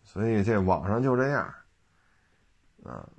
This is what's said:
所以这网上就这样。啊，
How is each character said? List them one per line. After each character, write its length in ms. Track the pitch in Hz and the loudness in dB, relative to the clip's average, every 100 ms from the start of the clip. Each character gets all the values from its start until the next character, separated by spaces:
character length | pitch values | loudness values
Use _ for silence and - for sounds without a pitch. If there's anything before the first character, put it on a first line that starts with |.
所 240 | _ - 113 | _ -4 0
以 140 | 107 | 2
这 180 | 101 107 | 2 2
网 260 | 92 85 80 | 2 2 0
上 160 | 113 | 0
就 140 | 131 127 | 2 2
这 120 | 131 | 0
样。 260 | 139 - - - _ _ _ _ _ _ _ _ _ _ _ | -2 -4 -10 -20 _ _ _ _ _ _ _ _ _ _ _
啊， 240 | - 60 - | -16 -16 -16